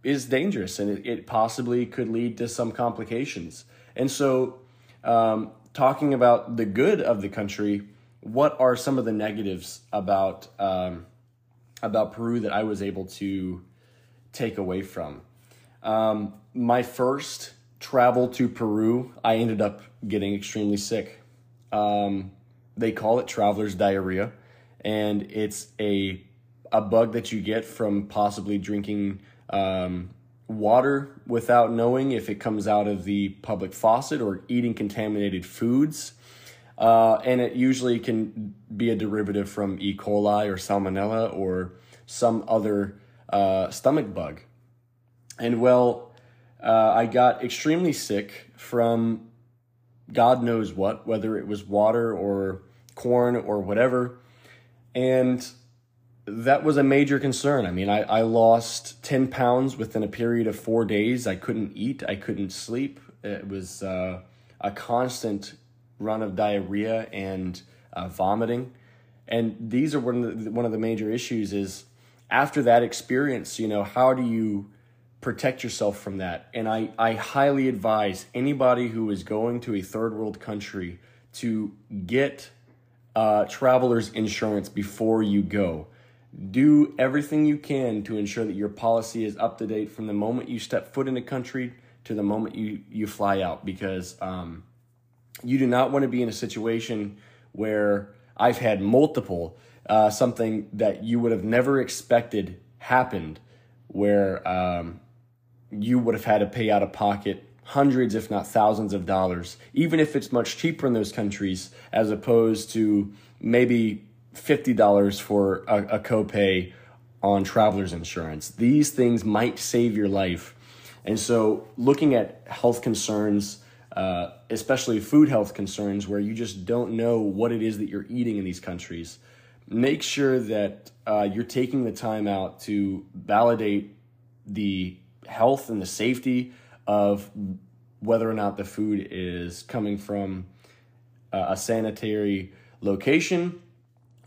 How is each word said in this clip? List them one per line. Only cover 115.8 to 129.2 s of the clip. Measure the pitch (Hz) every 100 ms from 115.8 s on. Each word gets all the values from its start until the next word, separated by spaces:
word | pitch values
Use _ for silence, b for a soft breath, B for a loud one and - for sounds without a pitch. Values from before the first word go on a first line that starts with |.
| 92 107
a |
copay | - 110 104 104 98 92 90 B B B _ -
on | 101 101
traveler's | 95 117 107 98 92
insurance. | 82 85 - 80 78 -
These | - 117 151 143
things | - 120 113 104
might | 104 117 -
save | - 120 117 104
your | 98
life. | 98 92 85 - - B B B B
And | - 107
so | - 117 110 110 - -
looking | 127 143 151
at | 120 101 - -
health | - 120 120
concerns, | 120 107 - 104 107 104 101 - b b b 98
uh, | 95 87 87 - -
especially | 117 - 131 - 107
food | 101 147 151
health | 117 101
concerns, | - 98 - 101 101 98
where | 101
you | 104
just | 113 110 98 90
don't | 120 113
know | 113 117 117
what | 104 95 117
it | 117
is | 113 104
that | 101
you're | 98 -
eating | 123 117 104
in |
these | 92 90
countries, | - 87 - 85 82 -